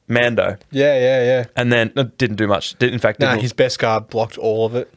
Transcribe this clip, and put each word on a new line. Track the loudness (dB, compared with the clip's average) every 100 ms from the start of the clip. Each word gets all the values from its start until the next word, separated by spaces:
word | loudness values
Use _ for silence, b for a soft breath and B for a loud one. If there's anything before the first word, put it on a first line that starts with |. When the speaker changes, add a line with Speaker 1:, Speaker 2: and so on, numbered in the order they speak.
| -4
Speaker 1:
Mando. | 0 2 0 -2 -4 -6
Speaker 2:
Yeah, | 0 2 2
yeah, | 2 2
yeah. | 2 0 -2 -4
Speaker 1:
And | 2
then, | 2 2 0
uh, | -4 -2
didn't | -4 0
do | 0
much. | 0 -2 -2
Did, | -2
in | 0
fact, | -2 0
Speaker 2:
Nah, | 0
Speaker 1:
didn't | 0
Speaker 2:
his | -2
Beskar | 0 0 0 0 0 -2
blocked | -4 -4 -4
all | -2 0 0
of | -2
it. | -8